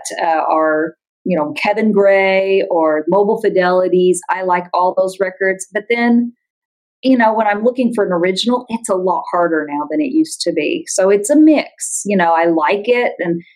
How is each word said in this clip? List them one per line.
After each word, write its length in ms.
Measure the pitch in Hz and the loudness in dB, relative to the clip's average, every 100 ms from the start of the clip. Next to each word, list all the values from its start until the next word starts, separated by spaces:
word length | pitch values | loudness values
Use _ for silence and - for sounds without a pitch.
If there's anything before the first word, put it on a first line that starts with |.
| - - | -6 -4
uh, 240 | 170 160 151 | -2 0 0
are, 460 | 160 156 156 160 - _ _ | 0 2 0 -2 -8 _ _
you 140 | 180 165 | -4 -2
know, 160 | 147 - | -2 -4
Kevin 340 | 214 208 214 | -2 0 0
Gray 720 | 196 196 196 190 190 190 196 - | 2 4 4 2 2 2 0 0
or 340 | 170 156 151 151 | 0 0 0 0
Mobile 320 | 190 202 220 | 0 2 0
Fidelities. 760 | 214 180 180 185 185 185 180 180 - | 0 2 2 2 2 2 2 0 -2
I 140 | 185 | -4
like 220 | 185 175 175 | -2 -2 -2
all 220 | 170 180 180 | -2 0 0
those 220 | 190 190 | -2 -2
records. 480 | 185 185 190 190 - | -6 -2 -4 -4 -6
But 120 | 208 208 | -8 -4
then, 440 | 233 240 233 240 - _ _ _ _ _ _ | -2 2 2 0 -6 _ _ _ _ _ _
you 120 | 262 254 | 0 2
know, 160 | 220 | 2
when 140 | 220 214 | 2 0
I'm 180 | 208 | 0
looking 300 | 226 247 233 | 0 0 -2
for 100 | 233 | 0
an 80 | 190 | -2
original, 540 | 175 180 185 226 247 - | 0 -2 -2 -2 -4 -4
it's 200 | 226 - | -8 -4
a 60 | 190 | -2
lot 280 | 185 175 - | -2 -2 -2
harder 360 | 175 170 160 147 | -2 0 0 -4
now 180 | 147 147 | -6 -4
than 100 | 156 | -2
it 100 | 143 | 0
used 300 | 151 156 - | 0 -2 -4
to 100 | 175 | -4
be. 320 | 165 147 - - | -2 -2 -4 -6
So 240 | - 190 | -2 0
it's 180 | 202 202 | 2 2
a 60 | 294 | 4
mix. 680 | 311 285 - - - - 196 | 6 4 0 -8 -10 -8 -2
You 120 | 196 | 0
know, 160 | 170 | 2
I 120 | 165 170 | 2 2
like 420 | 160 151 202 208 | 2 0 0 0
it, 260 | 240 240 - | 0 0 -2
and, 220 | 175 170 - | -4 -4 -8